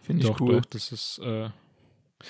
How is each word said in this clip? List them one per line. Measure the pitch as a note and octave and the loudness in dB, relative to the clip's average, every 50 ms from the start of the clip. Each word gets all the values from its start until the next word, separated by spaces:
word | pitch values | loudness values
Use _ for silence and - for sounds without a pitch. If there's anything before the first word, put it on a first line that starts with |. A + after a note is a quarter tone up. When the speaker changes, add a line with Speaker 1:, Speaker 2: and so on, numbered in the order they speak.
| - | -6
Speaker 1:
find | - G3+ E3+ | -2 0 2
ich | B2+ A2+ | 2 2
Speaker 2:
Doch, | G#2+ - | 2 2
Speaker 1:
cool. | - - - A#2+ | 4 4 4 4
Speaker 2:
doch, | A#2+ | 4
das | - - A2 - - A#2+ | 0 -4 -10 -10 -10 -10
ist, | A2 - - - - | -10 -10 -10 -10 -8
äh, | - B2 A2+ A2 A2 A2 G#2 - _ _ _ _ _ _ _ _ _ _ _ - - - | -6 -4 -4 -4 -4 -6 -10 -14 _ _ _ _ _ _ _ _ _ _ _ -20 -20 -20